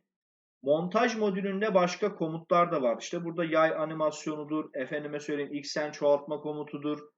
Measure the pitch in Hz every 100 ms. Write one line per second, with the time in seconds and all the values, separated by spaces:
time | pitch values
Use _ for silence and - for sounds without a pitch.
0 | _ _ _ _ _ _ 131 151 180 214
1 | 247 220 208 190 196 196 214 185 175 -
2 | 208 190 160 165 - 175 170 160 123 113
3 | - 170 170 165 165 160 160 147 156 160
4 | 151 151 - 151 147 156 151 147 127 151
5 | 147 147 - 147 143 143 139 156 151 147
6 | 147 143 - 147 147 151 147 156 147 147
7 | -